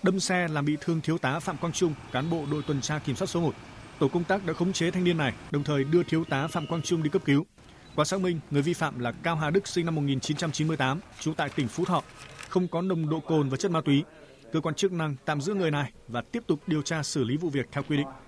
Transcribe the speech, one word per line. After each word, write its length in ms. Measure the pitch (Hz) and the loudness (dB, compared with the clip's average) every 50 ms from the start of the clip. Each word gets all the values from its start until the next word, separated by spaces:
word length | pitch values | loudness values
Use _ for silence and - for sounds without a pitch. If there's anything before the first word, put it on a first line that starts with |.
| - | 2
đâm 160 | 180 190 190 | 2 2 2
xe 280 | 175 - 190 180 180 165 | 0 0 2 2 2 2
làm 180 | 156 147 143 | 0 0 2
bị 120 | 147 151 147 | 2 0 0
thương 200 | - - 170 160 | 0 0 0 0
thiếu 160 | 147 - 165 170 | 2 0 -2 0
tá 220 | - 131 135 165 | 2 0 0 0
Phạm 180 | - - 170 135 | -2 -4 -4 -4
Quang 160 | - 175 147 | -4 -4 0
Trung, 200 | - 185 170 151 - - - | 2 2 0 0 -2 -10 -4
cán 180 | - 127 139 165 | -2 -2 0 0
bộ 160 | 170 165 147 143 | -2 -2 0 -2
đội 120 | 151 151 139 | -2 -2 -2
tuần 180 | - 151 135 | -2 -2 -2
tra 180 | 123 - 151 151 | 0 -2 -4 -2
kiểm 160 | - - 131 | -2 -2 -2
soát 120 | - 190 - | -2 -2 0
số 140 | - 170 | 0 0
một. 140 | 170 151 110 - - - - - - - - - | 0 0 -2 -4 -12 -18 -18 -18 -18 -18 -2 2
Tổ 80 | 156 135 | 2 2
công 160 | - 175 175 | 4 2 2
tác 220 | - 190 208 208 | 2 0 0 0
đã 80 | 165 160 | -2 -2
khống 200 | - 175 185 190 | 0 0 0 2
chế 180 | - 165 170 | 2 0 2
thanh 120 | 180 180 180 | 2 2 2
niên 140 | 175 175 160 | 4 4 4
này, 160 | 151 127 117 - - - | 2 0 0 -2 -8 -2
đồng 120 | - 143 143 | -2 -2 0
thời 200 | 143 147 139 135 | 2 2 0 2
đưa 200 | 139 160 175 165 | 4 4 4 4
thiếu 200 | - - 160 165 | 4 2 0 0
tá 240 | - 147 135 139 160 | 0 0 -2 -2 -2
Phạm 200 | - 175 151 - | -2 -4 -2 -2
Quang 140 | 165 170 | -2 -2
Trung 220 | 147 - 180 165 156 | 0 0 0 2 0
đi 60 | 151 | 2
cấp 120 | - 190 - | 0 0 4
cứu. 200 | - 139 139 165 - _ - - - - - - - - | 4 4 4 4 0 _ -20 -20 -20 -20 -20 -20 -8 0
Qua 100 | - 151 | 0 0
xác 160 | - 185 196 | 2 2 0
minh, 180 | 185 180 175 160 - - | 2 0 0 -2 -4 0
người 100 | 147 143 | 2 2
vi 120 | 139 160 175 | 2 2 0
phạm 260 | - 170 147 - 123 | 0 0 -2 -2 -2
là 120 | 123 120 | -4 -4
Cao 240 | 117 - - 165 170 | -4 -2 -2 -2 0
Hà 140 | 156 156 147 | 0 0 2
Đức, 180 | 151 196 196 - | 2 2 0 2
sinh 180 | - 180 170 | -2 -2 0
năm 100 | 170 160 | 0 0
một 60 | 156 | 0
nghìn 180 | 143 139 139 131 | 0 0 0 0
chín 180 | - - 156 147 | 0 -2 -2 -2
trăm 140 | 175 165 | -2 -4
chín 160 | 143 - 151 156 | 0 0 0 0
mươi 100 | 160 151 | 2 2
tám, 220 | 135 131 135 170 - - - - | 2 0 0 -2 -6 -12 -16 -6
trú 140 | - 156 160 | -4 -4 -2
tại 160 | - 156 143 - | -2 -4 -2 0
tỉnh 120 | - 139 113 | -2 -2 -2
Phú 180 | - - 175 | 0 -2 0
Thọ, 180 | 180 180 151 - - - - - - - - - - | 0 0 0 0 -4 -16 -20 -18 -18 -16 -16 -14 -2
không 180 | - 190 185 175 | 0 0 0 2
có 140 | - 165 | -2 -2
nồng 280 | 180 190 185 165 160 151 | 0 0 0 0 0 0
độ 100 | 160 160 | -2 -2
cồn 300 | - - 165 156 143 135 | 0 2 2 4 4 2
và 80 | 131 127 | 0 0
chất 140 | - 202 | 0 2
ma 100 | 170 160 | 0 2
túy. 220 | - - 143 180 180 - - - - - - - - - 123 | 4 6 4 4 4 2 -10 -20 -20 -20 -20 -20 -20 -2 -2
Cơ 80 | 156 | -2
quan 140 | 147 165 151 | 0 0 -2
chức 160 | - - 196 | 0 0 0
năng 240 | 185 170 160 156 143 131 - | 0 0 -2 -2 -4 -4 -4
tạm 160 | - 156 147 | -4 -2 -2
giữ 120 | 135 175 214 | -2 -2 0
người 180 | 196 185 160 | 0 0 2
này 200 | 147 143 143 131 - - - - | 2 0 -2 -4 -6 -14 -16 -6
và 140 | 110 120 | -6 -6
tiếp 220 | 117 - - 240 233 - | -6 -4 -6 -8 -2 -2
tục 120 | 165 147 - - | -2 -2 0 -2
điều 140 | 160 151 | -2 0
tra 220 | 139 - 170 160 143 | 0 -2 -2 -2 -2
xử 200 | - - 151 127 | -2 0 0 0
lý 140 | 110 127 151 | 2 0 0
vụ 120 | 180 170 | 0 0
việc 180 | 139 139 120 - | -2 -2 -4 -2
theo 120 | - 143 143 - | -4 -6 -2 0
quy 80 | 151 143 | 0 0
định. 100 | 147 139 135 - - | 0 -2 -6 -16 -20